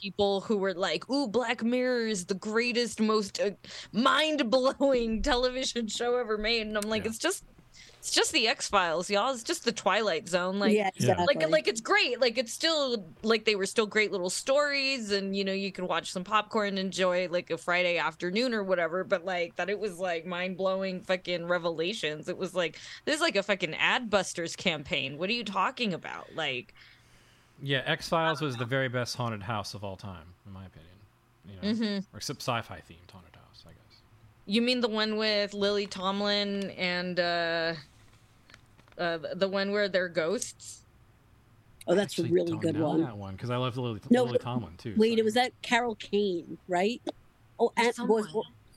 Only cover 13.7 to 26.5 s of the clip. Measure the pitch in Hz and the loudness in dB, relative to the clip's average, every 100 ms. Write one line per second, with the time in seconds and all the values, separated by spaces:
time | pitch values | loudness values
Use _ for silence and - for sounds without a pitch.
13.7 | - 208 214 202 190 180 - - 277 294 | 0 2 2 2 0 -2 -2 2 4 4
14.7 | 277 269 269 208 202 196 196 196 190 196 | 2 0 -2 0 -2 0 -2 0 -2 -4
15.7 | 185 180 170 - 185 180 214 208 226 202 | -4 -2 -2 -2 -6 0 0 2 0 0
16.7 | 196 190 175 185 180 180 175 - 160 - | 0 -2 2 2 2 0 -2 -2 -4 0
17.7 | 175 180 170 151 160 180 202 254 220 190 | 2 4 2 0 -2 -2 0 0 0 0
18.7 | 180 165 175 185 185 175 180 170 - 180 | 2 2 0 0 -2 0 -2 -2 -4 -4
19.7 | 202 208 170 185 170 165 175 185 175 190 | -2 -4 -4 -2 -2 -4 -4 -4 0 0
20.7 | 190 190 185 - 185 175 175 170 175 170 | 0 -2 -4 -2 -2 -2 -4 0 0 0
21.7 | 160 170 226 156 151 151 175 175 175 165 | 0 -2 -2 -4 -4 -6 -6 -4 -2 -2
22.7 | - - - - 294 330 196 - 190 170 | -4 -14 -8 -2 2 2 2 2 0 0
23.7 | - 165 226 233 202 180 - 165 - 190 | 2 2 2 2 0 0 -4 -6 -2 -2
24.7 | 160 143 151 131 143 190 240 202 196 202 | -2 -2 -2 -2 -4 -2 -2 -2 0 0
25.7 | 269 226 165 - 85 - - 151 | 0 -2 -2 -6 -12 -10 -6 -4